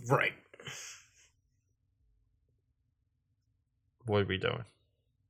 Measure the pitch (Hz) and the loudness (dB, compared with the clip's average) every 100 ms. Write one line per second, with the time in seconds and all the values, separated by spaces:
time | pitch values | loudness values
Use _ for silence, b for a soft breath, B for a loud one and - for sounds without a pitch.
0 | 120 131 - - - - B B B B | 0 2 2 -4 -12 -16 B B B B
1 | B B B _ _ _ _ _ _ _ | B B B _ _ _ _ _ _ _
2 | _ _ _ _ _ _ _ _ _ _ | _ _ _ _ _ _ _ _ _ _
3 | _ _ _ _ _ _ _ _ _ _ | _ _ _ _ _ _ _ _ _ _
4 | 117 104 98 95 - - - _ _ _ | 2 4 4 2 0 -2 -6 _ _ _
5 | _ _ _ | _ _ _